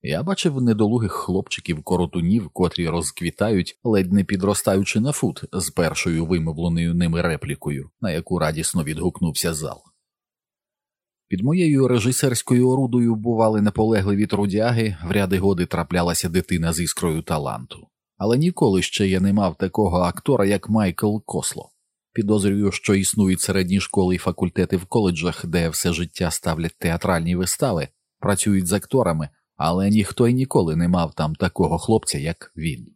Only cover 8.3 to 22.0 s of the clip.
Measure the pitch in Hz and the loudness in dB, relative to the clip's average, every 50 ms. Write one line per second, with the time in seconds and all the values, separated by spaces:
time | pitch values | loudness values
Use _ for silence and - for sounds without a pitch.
8.3 | 92 85 78 78 78 76 80 - - 90 78 71 78 78 85 90 - - 92 82 | -2 -2 0 -2 -2 -2 -6 -4 -2 -2 -4 -4 -6 -4 -4 -4 -2 -2 -4 -4
9.3 | 73 - - 87 82 76 78 67 - - _ _ _ _ _ _ _ _ _ _ | -4 -2 -4 -4 -4 -4 -8 -10 -10 -12 _ _ _ _ _ _ _ _ _ _
10.3 | _ _ _ _ _ _ _ _ _ _ _ _ _ _ _ _ _ _ _ _ | _ _ _ _ _ _ _ _ _ _ _ _ _ _ _ _ _ _ _ _
11.3 | - 92 101 135 165 185 175 160 147 135 135 123 123 120 101 123 131 - - 135 | -6 -2 -2 0 0 2 2 4 4 4 4 4 4 2 2 2 0 2 0 0
12.3 | 120 117 - - 127 123 123 127 131 135 135 120 117 123 120 117 117 110 104 120 | 0 -2 0 2 2 4 4 4 4 2 0 2 2 2 2 2 2 0 0 -2
13.3 | 117 110 113 110 110 107 101 104 101 - 110 113 113 104 95 101 101 98 104 101 | 2 4 4 4 4 4 2 2 2 2 2 2 4 2 2 2 2 0 0 0
14.3 | - 101 101 101 92 104 110 120 123 113 113 107 92 80 85 85 95 104 98 92 | 0 0 0 0 0 0 2 2 2 0 0 -2 -4 -6 -6 -2 0 0 0 2
15.3 | 95 95 90 98 98 85 87 - - 85 85 - 87 90 87 87 85 - - 87 | 0 2 2 2 2 2 -2 -2 -2 -6 -4 -2 -2 0 0 0 -2 -2 -4 0
16.3 | 82 92 87 - 92 87 80 85 82 82 87 78 - - - 87 78 80 80 - | -2 -2 0 0 -2 -2 0 0 -2 -2 -2 -4 -4 -2 -2 -2 -2 -2 -2 -4
17.3 | 82 76 71 67 53 - 64 - - - - _ _ _ _ _ _ _ 95 107 | -4 -4 -2 -6 -8 -8 -12 -16 -18 -20 -20 _ _ _ _ _ _ _ 2 2
18.3 | 117 131 156 175 175 - 156 120 98 92 87 - - - 107 95 92 92 92 98 | 4 4 4 2 2 2 2 4 4 2 0 0 0 0 0 2 2 2 2 4
19.3 | 98 104 101 92 80 _ 98 92 - - 107 95 85 90 90 87 - - - - | 4 4 2 0 -2 _ -4 -2 0 0 0 2 2 2 0 0 -2 -4 -2 0
20.3 | 139 120 101 98 104 98 - - 107 110 104 92 85 - - 104 104 110 - - | 2 2 2 2 2 0 0 0 0 2 2 2 0 0 -2 -2 -2 -2 -6 -6
21.3 | - 85 - - - - - - _ _ _ _ _ _ | -6 -4 -4 -6 -8 -8 -14 -16 _ _ _ _ _ _